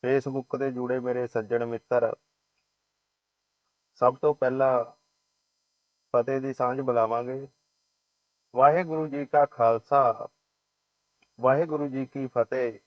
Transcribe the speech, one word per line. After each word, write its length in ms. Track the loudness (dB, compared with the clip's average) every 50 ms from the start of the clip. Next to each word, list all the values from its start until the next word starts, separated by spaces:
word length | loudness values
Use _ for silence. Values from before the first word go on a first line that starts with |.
| 0
Facebook 560 | 0 0 0 0 -2 -6 -8 -6 _ -6 -4
ਤੇ 120 | -4 -4
ਜੁੜੇ 280 | -4 -6 -4 -4 -4 -4
ਮੇਰੇ 260 | -2 -4 -4 -2 -4
ਸੱਜਣ 380 | -4 _ -6 -4 -2 -2 -2 -2
ਮਿੱਤਰ, 480 | -4 -6 -10 _ _ 0 0 0 0 -4 _ _ _ _ _ _ _ _ _ _ _ _ _ _ _ _ _ _ _ _ _ _ _ _ _ _ _ _ _ _ _ _ _ _ _ _ _
ਸਭ 160 | 2 2 2
ਤੋਂ 180 | 2 0 0 0
ਪਹਿਲਾਂ 500 | _ 0 0 2 2 2 2 2 0 -2 -4 -10 _ _ _ _ _ _ _ _ _ _ _ _ _ _ _ _ _ _ _ _ _ _ _ 0
ਫਤਿਹ 260 | 0 0 2 -2 -4
ਦੀ 120 | -4 -6 -4
ਸਾਂਝ 260 | -2 -2 -2 -2 -2
ਬੁਲਾਵਾਂਗੇ। 680 | -2 0 2 2 2 2 0 -4 -4 -6 -8 -10 -10 -14 _ _ _ _ _ _ _ _ _ _ _ _ _ _ _ _ _ _ _ _ _
ਵਾਹਿਗੁਰੂ 520 | 4 6 6 6 4 -2 -2 -4 -6 -6 -6
ਜੀ 180 | -6 -8 -8
ਕਾ 180 | 0 2 2 2
ਖਾਲਸਾ, 840 | 2 2 2 2 2 2 2 _ _ 2 4 4 2 0 -2 -8 -16 _ _ _ _ _ _ _ _ _ _ _ _ _ _ _ _ _ _ _ _ _ _
ਵਾਹਿਗੁਰੂ 500 | 2 2 2 2 0 -2 -2 -4 -4 -4
ਜੀ 180 | -4 -6 -8
ਕੀ 200 | -8 _ -10 -10
ਫਤਿਹ। 520 | -6 _ -2 -2 0 0 -2 -2 -4 -4 -8 _